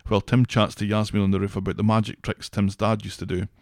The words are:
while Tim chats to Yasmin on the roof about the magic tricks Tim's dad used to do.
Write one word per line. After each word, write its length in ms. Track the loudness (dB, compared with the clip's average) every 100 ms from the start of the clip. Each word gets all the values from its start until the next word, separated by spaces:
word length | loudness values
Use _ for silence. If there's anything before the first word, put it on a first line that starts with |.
| -2
while 120 | -2
Tim 240 | 2 2
chats 300 | 4 2 0
to 100 | 0
Yasmin 380 | -2 0 0 0
on 80 | 2
the 80 | 2
roof 160 | 0
about 220 | -4 -4 0
the 80 |
magic 380 | 2 2 0 -4
tricks 260 | -6 -6 -6
Tim's 260 | -2 0
dad 300 | 0 0 0
used 160 | -4 -10
to 40 | -6
do. 200 | -4 -4 _